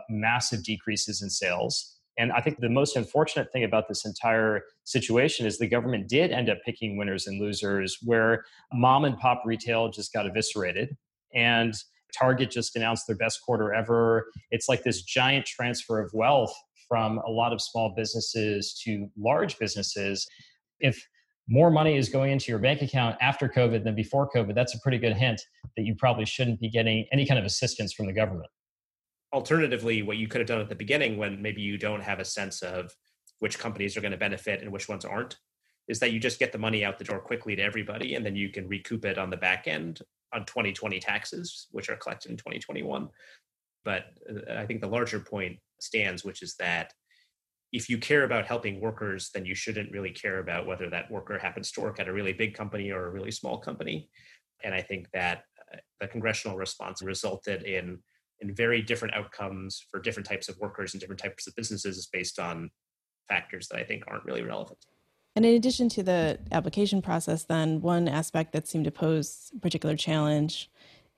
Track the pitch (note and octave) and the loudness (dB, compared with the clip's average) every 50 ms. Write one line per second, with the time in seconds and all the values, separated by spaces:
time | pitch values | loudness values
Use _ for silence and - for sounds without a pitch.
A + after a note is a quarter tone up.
0 | - - A2 G#2 A2 A2+ A#2+ B2 - - A#2+ G#2 F2 - A2 G2 - A2 G#2 G2+ | -4 -4 -2 0 2 2 2 2 2 0 -2 -2 -2 -2 -4 -4 -2 -2 -2 -2
1 | - - G2+ F#2 G2+ G2 - - G2 F2+ F2+ F2+ A#1 A#1+ - - - - - _ | -2 -2 -4 -4 -4 -4 -2 0 0 0 0 0 0 0 -2 -4 -6 -8 -14 _
2 | _ _ - A#2 A#2 A#2+ F#2 A#2+ - D#3 D3 - A#2+ A#2 A#2+ C#3 C#3+ C#3+ - B2+ | _ _ -2 0 0 2 2 2 2 0 0 0 2 4 4 4 4 4 2 0
3 | G#2+ - - D3 D#3 - - D3 B2 - - B2+ A2+ G2+ A2 A2 A2 - G2+ - | 0 2 4 2 2 2 2 -2 -2 -2 0 0 2 4 4 2 2 2 -4 -4
4 | - G#2+ F#2 - - A2+ A2 A2+ A2 A2 G#2+ G2+ - - _ _ - - - B2 | -4 -6 -4 0 2 4 4 4 4 4 2 0 -2 -6 _ _ -6 -2 0 0
5 | - - A2+ A#2+ C3+ D#3 - - A#2 G#2+ G#2 - A#2 F#2+ A#2 A#2+ A2 B2+ B2 G#2 | 2 4 4 6 6 4 4 2 0 0 0 0 0 2 2 2 2 2 0 0
6 | F#2+ F#2 A#2+ D3 F3 F3+ - B2+ A#2+ A2 G2+ - - A#2+ G#2 - A2+ G#2+ G2+ G#2 | 0 2 4 4 4 4 4 2 2 2 0 0 -2 -6 -6 -4 -4 -4 -2 -2
7 | G2+ G2 G2 F#2 - G2+ G2 G2+ G#2 G#2 G2+ F#2 G#2 G2 G2 G2 F#2+ F#2 - - | -2 -2 -2 -2 -4 -4 -4 -2 -2 -2 -2 0 0 0 2 2 0 -2 -4 -2
8 | A#2 A#2 A#2 A2+ A2 A2+ A#2 A2+ - - - - - - - A#2+ B2 B2+ C3 C#3 | 0 4 4 6 6 6 4 2 0 -6 -20 -20 -10 -4 2 4 6 8 8 8
9 | D3+ C#3 A#2+ G2+ A#2+ B2+ B2 B2 - A2+ A2+ G#2+ - A#2+ A#2 A2+ A#2 A2+ - G#2 | 6 4 2 2 4 2 4 2 2 -2 -2 -2 0 2 2 2 2 0 -2 -4
10 | G2 - - A2 G#2 G2 F#2 A2 G#2+ - - G#2+ F#2 F2+ F2 F#2+ A#2 C#3 D3 - | -8 -4 -2 -2 -2 0 0 0 0 0 0 0 -2 0 0 -2 -2 -4 -6 -10
11 | _ _ _ _ _ _ - A#2+ A#2 A#2 A#2 A#2 A#2 A2+ A2 G#2 - _ _ _ | _ _ _ _ _ _ 2 2 4 6 6 4 4 2 0 -4 -10 _ _ _
12 | _ _ - - C3 B2+ B2+ B2 C3 - - A#2+ A2+ - - A#2 A2+ A2+ A#2 A2 | _ _ 0 4 4 6 6 4 2 0 0 -2 -4 -2 -2 0 0 0 0 0
13 | - - G#2+ F2+ A2+ A2+ - - - - A#2+ G#2+ G#2+ G#2 G#2 A2+ A2 A#2 A#2 A#2 | 0 -2 -2 0 0 -2 -2 -2 -2 0 2 2 2 2 2 2 2 4 6 6
14 | A#2 A#2 A2+ A2+ A2 - - - - - A#2+ A#2 - - B2+ - - B2+ A#2 - | 6 6 6 4 2 -2 -10 -16 -8 -4 -2 0 2 2 2 2 2 0 0 -2
15 | F#2 - - C3 B2+ C3 C#3 C3+ B2+ - - - A#2+ B2 A#2+ - - - A2+ A2 | -2 0 2 4 4 4 4 2 0 -2 -4 -2 -2 -2 -2 -2 -2 0 0 0
16 | G2+ F#2 G#2+ A2 A2+ C3 D3 C3+ A2+ G2+ - - - _ _ _ _ - A#2+ A2+ | 0 0 2 4 6 6 6 6 4 2 -2 -8 -16 _ _ _ _ 0 2 2
17 | A2 A2 A2 A2 - A#2 A2 A2+ A#2 A#2+ A#2 G#2 - - - A#2 A2+ G#2 F#2 A2+ | 2 2 0 0 -2 0 2 2 2 2 2 0 -4 -2 0 0 0 0 0 -2
18 | A2 G#2+ - A2+ - - - A2+ G#2+ G#2+ G#2 G2+ G2 - - - - A2+ G#2+ G2+ | -2 -2 -2 -2 -2 -2 0 0 2 2 2 0 -2 -4 -8 -6 -4 -2 -2 -2
19 | G2+ G2 - G#2 G#2 A#2 C#3+ D#3+ G#3 E3 - - A2 G2 - G#2 F#2+ - - G#2 | -4 -6 -6 0 2 4 4 4 2 0 0 -2 -2 -2 -2 -2 -4 -4 -2 -2
20 | G2 G2 G2 F#2+ - - - - - - _ _ _ _ _ - C#3+ C3 A#2 - | -2 -2 -2 -2 -4 -8 -10 -20 -20 -20 _ _ _ _ _ 0 2 2 2 0
21 | - _ _ _ _ _ _ _ _ - A#2 C#3 E3 E3+ D#3 D3+ D#3 D#3 D3+ C3+ | -6 _ _ _ _ _ _ _ _ 4 8 8 10 10 8 8 6 6 6 4
22 | B2 - - C3+ C3+ C3+ C#3 C3+ - - A#2 G#2+ G#2 C3 D3 D3 C#3+ A#2+ - C3 | 2 2 2 2 4 4 2 2 2 0 0 4 4 4 4 4 0 0 2 2
23 | A#2+ A#2 A2 - B2 C3+ C#3 - C#3+ C3 - B2+ B2 A#2 A#2 A2 G#2 A2+ G#2+ A2 | 2 2 2 2 2 2 4 2 0 2 4 6 6 6 4 2 2 0 0 0
24 | G#2 - - C#3 C#3+ C#3 - A#2+ G#2+ G2 G2+ A#2 A#2 - - A#2 - C3+ B2+ A2+ | 0 2 2 2 2 4 2 2 2 2 2 2 2 0 0 -2 0 2 2 4
25 | A#2+ A2+ G2 G2 C3 B2 A2 - - _ _ _ - - - A2+ A2 A2+ G#2 - | 4 2 4 4 4 2 2 0 -6 _ _ _ -18 -10 -6 -4 -2 -2 0 4
26 | C3+ B2 A#2 A2 G#2+ - - - C3 A#2+ A2+ G#2 A#2 A2 A2 A#2 A2+ A2+ A2 A2 | 4 4 4 4 0 -2 0 0 0 2 0 0 0 0 2 4 4 4 4 2
27 | A2 - C3+ C#3 C#3 C#3+ C3+ A#2 F#2 G#2 - - B2+ A#2+ - - G#2+ F#2+ - - | 2 2 2 4 4 4 4 2 2 0 -2 0 0 -2 -2 -2 -6 -6 -4 -4
28 | G#2+ F#2+ F#2+ G#2+ A2 G2 F#2 E2+ - - _ _ _ _ _ _ _ _ _ _ | -4 -2 0 2 0 0 0 -6 -8 -12 _ _ _ _ _ _ _ _ _ _
29 | _ _ _ _ _ - C#3+ C3+ C3 - D#3 E3 D#3 B2+ B2 G#2+ A2 A#2 A2+ G#2+ | _ _ _ _ _ -4 -4 -2 2 4 4 4 4 2 0 0 2 2 0 0
30 | G2+ G#2+ G#2+ A2 A2 A2 - A#2+ A2+ A#2 A#2 A2 G#2 G#2+ G#2 F2 G#2+ G2+ C#3 D3+ | 0 -2 -2 -4 -4 -2 -2 -2 0 0 0 -2 -2 -4 -6 -6 -2 0 2 2
31 | C#3 A2+ G#2+ G#2 G#2+ G2+ G2 G2 G#2 G#2+ G#2 G#2+ G#2 G2+ G#2 G2+ G#2+ G#2 G#2+ G2+ | 2 2 0 -2 -4 -4 -4 -4 -6 -6 -6 -4 -4 -4 -4 -4 -4 -4 -4 -4
32 | G2 G#2 G2 F#2 F#2 - - G#2 G2 G2 - - F#2 F2+ F#2 F2+ F2+ E2+ - _ | -4 -4 -6 -4 -6 -6 -6 -6 -6 -8 -8 -8 -8 -6 -6 -6 -8 -8 -12 _
33 | _ _ _ _ _ _ _ - A2 G#2 - - - A#2 G2+ G2 G2+ G2+ - G#2+ | _ _ _ _ _ _ _ -6 -4 -4 -4 -4 -6 -6 -4 -4 -4 -4 -4 -4
34 | G2+ G2+ F#2+ F2+ G#2+ G2+ G2 - - G#2+ G2 - - G#2 G2 F#2+ - - G#2 F#2+ | -4 -4 -4 -2 -4 -4 -4 -4 -4 -4 -4 -4 -6 -8 -10 -8 -8 -8 -8 -8
35 | - - F#2+ G#3+ B3 B2+ - _ _ _ _ _ _ _ _ _ _ - A#2 - | -6 -6 -6 -6 -6 -6 -10 _ _ _ _ _ _ _ _ _ _ -6 -2 0
36 | B2+ A#2+ A2+ A2+ A#2 B2 A2+ - C3 A#2+ - A2 A2 A2 A2 G#2+ G2+ G2 F#2+ - | 2 2 2 2 0 0 2 0 0 0 0 -2 0 0 2 2 0 0 -2 -6
37 | G2 - G2+ F#2+ - - B2 A#2 - A2 G2+ F#2 G2 G#2 G#2 A2+ G2+ - G#2 A#2 | -6 -6 -6 -6 -6 -6 -6 -6 -4 -4 -2 -2 -2 -2 -2 -4 -6 -6 -6 -6
38 | A#2+ C3 C#3 C3 A2 G#2 G2 G2+ G2+ F#2+ - G2 F#2 F#2 G2+ F#2+ - - A#2 A2 | -4 -4 -4 -4 -4 -4 -2 -2 -4 -4 -6 -8 -8 -6 -6 -6 -6 -6 -6 -4
39 | - G2+ F#2+ F#2+ F#2+ F#2 F#2 F2 F#2 F2+ F#2 F#2 - - D#2 D2+ E2 - - - | -2 -2 -2 -2 -4 -4 -4 -2 0 0 0 0 -2 -4 -4 -4 -6 -8 -10 -12
40 | - _ _ _ _ - - A2+ G2+ - - A#2+ G#2+ G2+ F#2+ - A2 G#2 F#2+ F2+ | -16 _ _ _ _ -10 -8 -8 -8 -6 -2 -2 -2 -2 -2 -4 -6 -6 -6 -4
41 | - G#2 G2+ G#2+ - - - F3 F3 E3+ - - - _ - - - - - - | -4 -4 -4 -4 -4 -8 -10 -10 -10 -10 -12 -14 -14 _ -10 -8 -6 -6 -8 -8
42 | - - - - - - - - - - - - - - - - - - C2+ C2+ | -8 -10 -10 -10 -10 -14 -14 -12 -10 -10 -10 -10 -10 -10 -8 -8 -6 -6 -6 -6
43 | - D3 _ _ - - - _ _ _ _ _ _ _ _ _ - G#2 G2 F#2 | -6 -8 _ _ -20 -20 -20 _ _ _ _ _ _ _ _ _ -6 -4 -4 -4
44 | - - - - - - G#2+ G2+ - A#2+ A2+ A2 G#2+ G#2+ A2+ A2 G#2+ G2 A2 A#2+ | -4 -8 -20 -20 -14 -12 -12 -10 -8 -8 -8 -6 -6 -6 -6 -6 -4 -2 -2 -2
45 | A#2+ - - G#2 - - G#2+ G2+ F#2 F2+ F2 - _ _ _ - - - - A2 | -2 -2 -4 -6 -8 -6 -6 -6 -6 -6 -8 -12 _ _ _ -14 -10 -4 -2 -2
46 | G#2 F#2+ F2+ F2 - G2 F2+ - F#2 F2 - - F2+ F2 E2+ E2+ E2 - - _ | 0 -2 -4 -6 -8 -10 -10 -10 -12 -12 -8 -6 -4 -2 -2 -2 -4 -6 -12 _
47 | _ _ _ _ _ _ _ _ _ _ _ _ _ _ - A#2+ A2+ - A#2+ A2+ | _ _ _ _ _ _ _ _ _ _ _ _ _ _ -8 -6 -4 -2 -4 -2
48 | - - D3 D3 C3+ - B2 A2 G2 - A#2+ A#2 - G#2 G2 F#2 G#2+ A2+ A2 - | 0 2 4 4 4 4 2 0 0 -2 -4 -4 -4 -6 -6 -6 -6 -6 -6 -6
49 | A2 G2+ F#2+ F#2+ - - - G2 F#2 F2+ F#2+ - - A#2 G#2 G#2+ G2+ - G2 G2+ | -6 -6 -6 -6 -8 -8 -8 -8 -6 -6 -6 -6 -6 -6 -6 -6 -6 -8 -8 -8
50 | F#2+ F2+ E2+ - - G#2 F#2+ F#2+ E2+ F2 E2+ F2 F2 F#2+ F#2 F2 F#2 E2+ F2 F2 | -8 -8 -8 -6 -6 -4 -4 -4 -4 -4 -4 -4 -4 -4 -6 -6 -6 -6 -6 -6
51 | - - A2+ F#2+ - - G#2 F#2 - F2+ - - G2+ - - - G#2+ G#2+ G#2+ - | -8 -8 -10 -10 -8 -6 -6 -6 -6 -6 -6 -8 -10 -8 -6 -4 -4 -4 -4 -6
52 | F#2+ F#2 F#2 G2+ G2+ F#2+ F#2 F#2 A2+ A2 G#2+ - G#2+ G2+ - G2+ G2 G2+ G2 F#2 | -6 -4 -4 -4 -2 -4 -2 -2 -2 -4 -4 -6 -8 -6 -6 -6 -4 -4 -4 -6
53 | F2+ F2 F#2 G2 F#2+ A2 G#2+ - - C3 - - - - - - - - - D#3 | -6 -6 -8 -8 -8 -8 -8 -8 -6 -6 -6 -6 -6 -8 -8 -6 -6 -6 -6 -6
54 | - _ _ - - - - _ _ _ _ _ - G#2 F#2 F#2 - - G2 F2+ | -8 _ _ -20 -20 -20 -20 _ _ _ _ _ -8 -6 -4 -4 -4 -6 -8 -8
55 | F2 - - F#2 F2 F2 F2 - - _ _ - - - - - - _ _ - | -8 -6 -4 -2 -2 -2 -2 -4 -10 _ _ -20 -20 -20 -20 -20 -20 _ _ -12
56 | G2+ F#2+ - A#2 G#2+ A2+ G#2 - - A2 F#2+ F#2+ F#2+ - - - G#2 F#2 F#2+ - | -10 -8 -6 -4 -2 -2 -2 -2 -4 -6 -6 -6 -6 -8 -8 -10 -10 -10 -10 -8
57 | F#2+ F#2+ F#2+ - - G2+ F#2 G2 - G#2 G2 E2+ F2+ G2+ F#2+ F#2 F2+ F2+ F2+ F2+ | -6 -6 -6 -4 -4 -6 -6 -6 -6 -6 -6 -6 -4 -4 -4 -4 -4 -6 -10 -12
58 | _ _ _ _ _ _ _ - G#2+ G2+ G2 G#2+ A#2 A#2 A#2+ A2+ G#2+ A2 A#2 - | _ _ _ _ _ _ _ -12 -10 -6 -2 0 2 2 2 2 2 0 -2 -2
59 | A2+ G#2+ - G#2+ G2+ - - - G2+ F#2+ G2 F#2+ F#2+ F#2+ - - - _ - F#2+ | -2 -4 -4 -4 -6 -8 -8 -8 -8 -8 -8 -8 -10 -10 -10 -12 -12 _ -8 -6
60 | F2+ A2+ G#2 G#2+ G2+ - G2+ F#2+ - - F#2 - G#2 G2+ - - G2 F#2 - F#2+ | -4 -4 -4 -6 -6 -6 -6 -6 -8 -8 -10 -8 -8 -8 -6 -8 -8 -8 -8 -10
61 | - - F#2+ - - G2 - - - - - - A2 - G#2+ F#2+ - G2+ F#2 F#2 | -10 -12 -10 -10 -10 -10 -10 -12 -14 -14 -10 -8 -8 -6 -6 -6 -6 -6 -8 -8
62 | - - - F#2 F2+ - - - F2 F2 E2+ E2 E2 D#2+ _ _ _ _ _ _ | -8 -6 -6 -4 -4 -6 -6 -6 -6 -6 -6 -8 -10 -12 _ _ _ _ _ _
63 | _ _ _ _ _ - G2+ - - - - - - - - - - - G#2+ - | _ _ _ _ _ -2 -2 -2 -2 -4 -12 -12 -10 -8 -8 -6 -6 -6 -8 -8
64 | - - - G#1 - - B1+ A#1 A#1 A1+ A1 G1+ A1 - - _ _ _ _ _ | -8 -10 -10 -8 -6 -6 -4 -4 -4 -4 -6 -8 -8 -10 -14 _ _ _ _ _
65 | _ _ _ _ _ _ - A3 A3+ A#3 A#3 A#3 A3 C4 B3 - B3 A3+ - G#3 | _ _ _ _ _ _ 2 6 8 8 8 8 6 4 2 4 2 2 2 2
66 | F#3 F#3 F3+ E3+ D#3+ D#3 - - - - - E3 - D#3+ - G3+ G#3 G3+ G3+ F#3+ | 2 4 4 4 4 2 0 -2 -4 -2 0 0 0 0 0 2 2 2 2 0
67 | F3 F#3 E3+ E3 - - E3 D#3+ - - D#3+ D#3+ D#3+ D#3 D#3+ D3+ D#3 E3+ F3 E3+ | 0 0 -2 0 0 0 -2 -2 0 0 0 2 2 2 2 2 2 2 4 4
68 | F3 D#3+ C3+ D#3 D#3 - - E3 D#3+ - - D#3 - - - D#3+ D3+ D#3 - - | 4 2 2 0 -2 0 0 -2 0 0 -2 -4 -4 -2 -2 0 0 0 0 0
69 | D#3+ D#3+ D#3+ D#3 D3 - - - - - - G#3+ - F3 - D#3 - D#3 D#3 D3+ | 2 2 2 2 0 -2 -6 -14 -16 -14 -8 -4 -2 -2 -2 0 0 0 0 0
70 | - E3 D#3 D#3 D3+ D3+ D3+ D3 D3+ E3 - - - - _ _ - - - - | 0 0 2 2 4 4 4 4 2 0 -2 -6 -10 -12 _ _ -20 -20 -20 -20
71 | _ _ _ | _ _ _